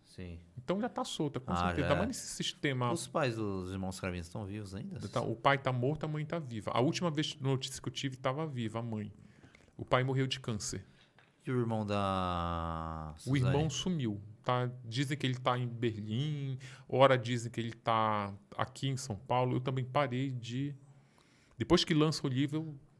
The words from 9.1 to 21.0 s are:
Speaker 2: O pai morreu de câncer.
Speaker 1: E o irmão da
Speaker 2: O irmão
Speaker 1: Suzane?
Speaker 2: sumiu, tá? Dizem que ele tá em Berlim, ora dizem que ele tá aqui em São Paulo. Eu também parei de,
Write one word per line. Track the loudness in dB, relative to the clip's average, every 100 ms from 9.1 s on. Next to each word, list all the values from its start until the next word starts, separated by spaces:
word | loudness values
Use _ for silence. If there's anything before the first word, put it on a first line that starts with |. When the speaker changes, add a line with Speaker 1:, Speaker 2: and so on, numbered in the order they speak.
| -10 -20 -20 -20 -20 -20 -12
Speaker 2:
O |
pai | 2 4
morreu | 4 2 0
de | -2
câncer. | -4 -4 -4 -8 -10 -20 -20 _ _ _ -2
Speaker 1:
E |
o | 0
irmão | 2 0
da | 0 2 2 2 2 0 0 0 -2 -2 -4 -6 -8 -8 0
Speaker 2:
O | 2
irmão | 4 4 2
Speaker 1:
Suzane? |
Speaker 2:
sumiu, | 0 -2 0 0 -2 -8 -6
tá? | 0 2 0 -4 -6
Dizem | -2 -2 0
que | 0
ele |
tá | 0 0 0
em | 0
Berlim, | 0 0 0 -2 -2 -2 -2 -4 -6 -10 -16 -2
ora | 8 8 8
dizem | 4 -2 -2
que | -4
ele | -6
tá | -4 0 4 4 2 0 -6 -12 -4
aqui | -4 -2 -4
em | -4
São | -4 -8
Paulo. | 0 2 4 2
Eu |
também | 0 -2
parei | 0 2 2 0 -2
de, | -4 -6 -4 -4 -6 -16 -20